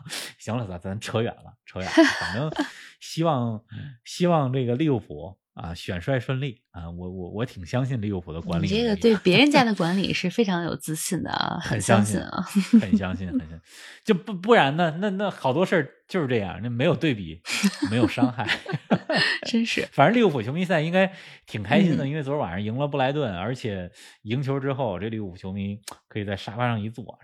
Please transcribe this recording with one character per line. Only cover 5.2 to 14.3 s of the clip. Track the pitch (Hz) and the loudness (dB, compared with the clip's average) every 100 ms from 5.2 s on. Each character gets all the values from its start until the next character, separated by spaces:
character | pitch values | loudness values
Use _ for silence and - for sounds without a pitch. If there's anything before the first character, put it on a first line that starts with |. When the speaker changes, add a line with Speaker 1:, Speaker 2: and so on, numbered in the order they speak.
| 80 95 _ - | -14 -16 _ -14
Speaker 1:
啊， | 85 | -10
选 | 87 - 92 | -10 -6 -6
帅 | 82 135 | -2 -2
顺 | 113 131 | -2 -4
利 | 139 107 _ | -6 -8 _
啊， | 87 82 | -14 -12
我， | 85 90 | -10 -10
我， | 92 87 | -8 -8
我 | 95 127 | -6 -6
挺 | - 85 | -8 -4
相 | 123 | -2
信 | 131 127 | -2 -2
利 | 104 | -2
物 | 95 | -4
浦 | 82 | -4
的 | 78 | -8
管 | 180 170 | -2 0
理 | 190 | 2
能 | |
力。 | 208 | 2
Speaker 2:
你 | |
这 | 240 | 2
个 | 208 | 4
对 | 233 214 | 4 4
别 | - 180 | 6 6
人 | 294 | 6
家 | 294 | 6
的 | 240 | 4
管 | 196 170 190 | 2 0 0
理 | 180 | 0
是 | 156 185 | -2 -2
非 | 180 208 | 0 0
常 | 175 | 0
有 | 170 - | -2 -6
自 | - 160 | -6 -6
信 | - 170 | -4 -4
的 | - | -4
啊， | - - - | -2 -2 -2
Speaker 1:
<laughs> | - | -4
很 | 107 | -4
相 | 98 113 104 | 4 4 4
信， | 98 | 0
Speaker 2:
很 | - | -4
相 | - 185 | -6 -2
信 | 202 185 233 | -2 6 6
啊。 | |
Speaker 1:
很 | 101 208 | 6 2
相 | 95 92 | 0 -4
信， | 92 | -4
很 | 262 | -4
相 | 80 | -6
信。 | 80 - - - - - | -12 -18 -20 -20 -8 0
就 | |
不， | 196 - | 0 0